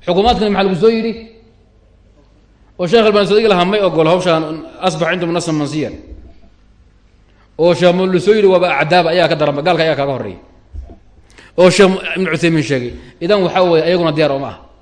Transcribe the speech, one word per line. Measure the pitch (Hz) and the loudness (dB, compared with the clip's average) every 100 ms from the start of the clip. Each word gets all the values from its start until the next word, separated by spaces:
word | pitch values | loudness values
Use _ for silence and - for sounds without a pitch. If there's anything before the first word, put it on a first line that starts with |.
| - | -2
Xukuumaadkana | 180 220 233 214 | 0 0 0 0
maxaa | 196 | 0
lagu | 196 185 | 0 2
soo | 220 | 2
yidhi? | 226 233 226 226 - _ _ _ _ _ _ _ _ _ _ _ _ _ _ | 2 -4 -8 -14 -20 _ _ _ _ _ _ _ _ _ _ _ _ _ _
Oo | 180 | 0
Sheekh | 226 220 | 2 4
Albani | 208 190 | 2 2
soo | 208 | 2
lahaa, | 220 185 180 | 2 2 0
may | 208 | 0
ogol | 190 160 156 | 0 0 2
hawshaan | 180 180 160 156 156 - - | 2 0 -2 -2 -10 -14 -6
asbax | 185 156 165 | -4 -2 -4
intum | 180 170 | -2 -2
nasan | 170 165 156 | -4 -2 -4
mansiyan. | 143 151 123 - - - - - - _ _ _ _ _ _ _ _ _ _ - | -2 -4 -6 -10 -20 -20 -20 -20 -20 _ _ _ _ _ _ _ _ _ _ -2
Oo | 165 | 0
Sheekh | 170 175 175 | 2 2 2
Mullu | 185 185 | 0 0
soo | 185 220 | 2 2
yidhi, | 196 | 4
waaba | 185 175 143 | 2 0 -2
acdaab | 156 175 165 | 0 2 2
ayaa | 170 165 | 2 0
ka | 156 | 0
daranba, | 147 143 | -2 -2
gaalka | 156 170 | -2 0
ayaa | 160 143 | 0 0
kaaga | 139 131 | -2 -4
horreeya. | 107 90 - - _ - - - _ - _ - - - | -8 -12 -20 -20 _ -18 -18 -20 _ -20 _ -20 -14 2
Oo | 180 | 2
Sheekh | 185 190 190 180 170 | 6 4 2 -6 -6
Ibn | 185 | -4
Uthaymin | 156 170 165 | -2 -2 -2
sheegay. | 135 135 120 - - - | -2 -4 -6 -12 -20 -12
Idan | 170 208 | -2 0
waxaa | 175 185 | 0 2
weeye, | 185 165 160 | 2 2 2
ayaguna | 180 165 | 0 0
diyaar | 151 151 | 0 0
uma | 139 131 | -2 -6
ah. | 95 - _ | -12 -20 _